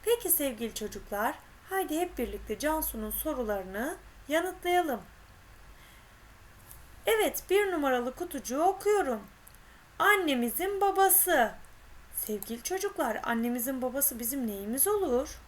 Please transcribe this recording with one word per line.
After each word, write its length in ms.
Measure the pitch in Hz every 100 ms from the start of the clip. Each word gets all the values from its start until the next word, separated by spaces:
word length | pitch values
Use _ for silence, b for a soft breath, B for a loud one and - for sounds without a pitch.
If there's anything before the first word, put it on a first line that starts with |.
Peki 260 | - 466 349
sevgili 440 | 302 277 220 233
çocuklar, 600 | - 208 196 - 202 233 302 - - -
haydi 300 | 381 311 302
hep 180 | 349 -
birlikte 420 | 226 202 - 208
Cansu'nun 520 | 285 311 302 226 214
sorularını 840 | 214 311 269 220 202 185 196 269 359 - - -
yanıtlayalım. 760 | 311 359 349 349 359 330 220 - - - - - - - B B B B B - - - - - - - - -
Evet, 380 | 440 339 - -
bir 220 | 381 392
numaralı 440 | 349 277 247 240 254
kutucuğu 480 | 349 277 - 262
okuyorum. 580 | 349 381 403 415 285 220 196 - - B B B B -
Annemizin 840 | 359 415 339 254 240 - 370 403
babası. 680 | 403 381 381 370 - 311 226 - - - - - - -
Sevgili 480 | - 214 - 233
çocuklar, 560 | - 381 403 370 262 214
annemizin 580 | - 233 233 247 233 262
babası 380 | 254 254 277 247
bizim 280 | 233 277 233
neyimiz 400 | 202 202 254 294
olur? 520 | 427 359 240 285 -